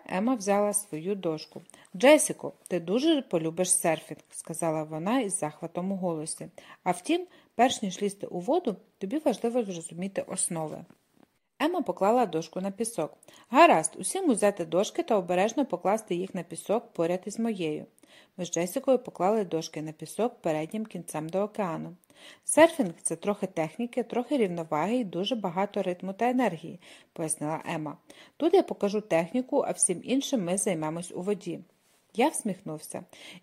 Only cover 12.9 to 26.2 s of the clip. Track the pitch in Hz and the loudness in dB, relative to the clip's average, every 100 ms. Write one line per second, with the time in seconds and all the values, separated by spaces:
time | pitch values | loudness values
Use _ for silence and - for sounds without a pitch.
12.9 | - 151 - - - - 254 339 180 156 | -4 -6 -8 -20 -20 2 8 10 8 2
13.9 | - 190 381 370 208 208 202 165 170 214 | -4 -6 0 2 4 2 2 0 0 0
14.9 | - 330 214 175 180 214 233 269 175 185 | -2 0 0 2 2 2 0 -2 0 0
15.9 | 220 - 175 190 180 165 - - 220 240 | 0 0 -4 -4 -8 -10 -8 -2 -2 -2
16.9 | - 165 185 208 208 226 196 160 151 - | -2 0 0 -4 -4 -4 -2 -4 -4 -8
17.9 | _ _ - - - 175 170 175 269 269 | _ _ -20 -18 -10 -6 -2 -2 0 2
18.9 | 254 254 - 180 220 185 160 165 156 156 | 2 0 0 2 2 0 -2 -4 -8 -10
19.9 | 156 156 - 240 247 170 156 160 220 220 | -10 -8 -2 -2 -2 -2 -2 -2 -6 -8
20.9 | 180 175 156 160 185 208 208 190 156 160 | -10 -8 -8 -4 -2 -2 -2 -4 -4 -8
21.9 | 175 _ - - - - - 330 - 196 | -14 _ -20 -20 -14 0 8 8 6 -2
22.9 | - - 160 202 202 190 165 156 - 240 | -4 -6 -4 -2 -2 -4 -2 -4 -4 -6
23.9 | 254 233 233 247 294 196 170 160 151 180 | -4 -4 -4 0 2 2 0 -2 0 2
24.9 | 247 202 170 208 240 196 170 202 208 185 | 0 -2 -4 -2 -2 -2 -2 -2 -2 -2
25.9 | 175 185 190 | -4 -6 0